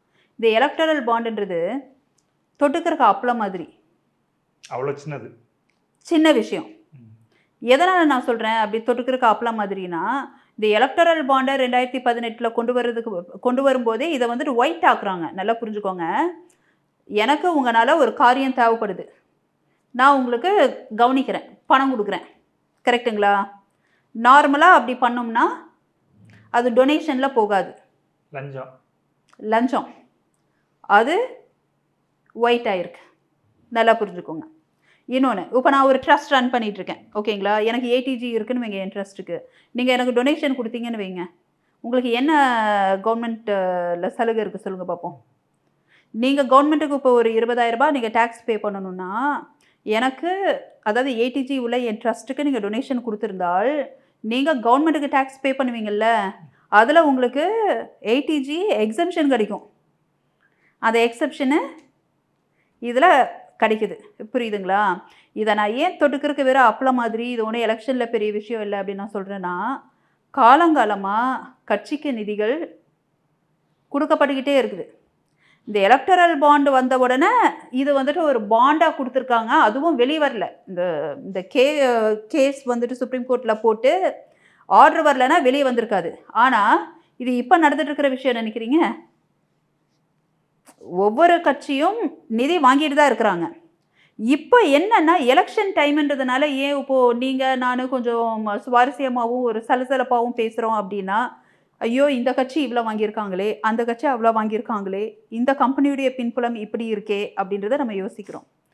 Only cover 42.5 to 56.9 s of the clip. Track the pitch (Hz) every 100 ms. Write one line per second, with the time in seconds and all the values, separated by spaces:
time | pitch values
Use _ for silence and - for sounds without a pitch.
42.5 | 233 214 202 190 196 208 233 233 220 220
43.5 | 202 185 180 175 175 185 - 233 220 202
44.5 | 190 202 185 185 170 143 135 _ _ _
45.5 | _ _ _ _ _ _ 220 254 285 254
46.5 | 262 285 302 302 277 277 247 226 226 233
47.5 | 240 233 226 294 285 226 226 240 240 -
48.5 | 214 208 202 190 185 185 208 285 285 -
49.5 | _ _ _ - 214 254 - 330 381 370
50.5 | 196 - _ 214 220 277 226 247 262 262
51.5 | 269 233 240 240 214 233 233 - 262 294
52.5 | 254 196 220 - 247 240 208 214 190 175
53.5 | 180 233 302 262 - _ _ 214 247 285
54.5 | 277 220 254 320 302 277 285 269 - 269
55.5 | 262 254 233 214 208 220 220 196 - 160
56.5 | _ _ 208 233